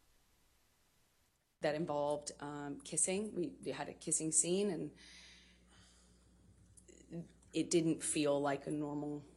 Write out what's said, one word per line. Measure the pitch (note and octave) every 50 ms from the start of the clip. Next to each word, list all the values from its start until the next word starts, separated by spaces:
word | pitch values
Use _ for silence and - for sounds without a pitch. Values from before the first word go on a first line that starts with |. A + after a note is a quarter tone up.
| _ _ _ _ _ _ _ _ _ _ _ _ _ _ _ _ _ _ _ _ _ _ _ _ _ _ _ _ _ _ _ _
that | - D#3 D3
involved, | D3+ E3+ D3+ D3 D3 C#3+ C#3+ D3 C#3+ - - - -
um, | D3 D3 D3 D3 C#3+ C#3+ C#3+ C#3 -
kissing. | - - D#3+ - F#3 F#3 G3 G#3+ G#3 -
We, | F3+ E3+ C3+ - - -
we | D3
had | B2+ - D3 -
a | -
kissing | - - - D#3+ - D#3+ D#3+ D#3
scene, | - - E3+ F3+ G3 G3+ G#3
and | E3+ D3+ D#3 D3 - - - - - - - - - - - - - - - - - - - - - - - - - - - - - - - - - - - - - - - - - - - - D#3 E3+ E3+ - - - - - -
it | D#3+ D#3 -
didn't | - F3 E3 D#3+ D3+ - -
feel | - - E3 D3 C#3+ C#3+ C#3+
like | C#3+ C#3+ C#3 C#3 - D3+
a |
normal, | D#3 D3+ D3+ D3 D3 D3 D3 D3 D3 D3 C#3+ - -